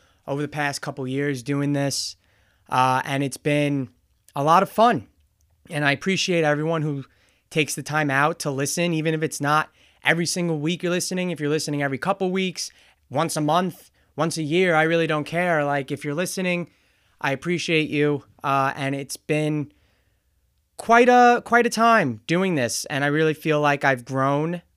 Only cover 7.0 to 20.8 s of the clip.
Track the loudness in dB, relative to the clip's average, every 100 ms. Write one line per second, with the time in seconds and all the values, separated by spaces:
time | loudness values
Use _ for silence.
7 | -10 _ _ _ _ -2 -2 -4 -4 -2
8 | 0 2 2 0 -4 -2 -2 -2 0 0
9 | 0 -2 -2 -4 0 0 0 _ _ _
10 | 0 0 0 -2 -2 -2 -2 -2 -2 -2
11 | -2 -4 -4 -4 -2 -2 -2 -2 -2 -2
12 | -2 -2 -2 0 -2 -4 -10 _ _ _
13 | -8 -4 -2 -2 0 0 0 -6 -16 _
14 | _ -4 -2 -2 -2 2 2 2 2 2
15 | 0 -2 -2 -2 0 0 0 -2 -4 -6
16 | -6 -4 -4 -4 -2 -2 -6 _ _ _
17 | _ _ -4 -4 -4 -4 0 0 0 0
18 | 0 0 -6 _ -2 0 0 -2 -4 -6
19 | -8 -10 -4 -2 0 -2 -6 _ _ _
20 | _ _ _ _ _ _ _ -8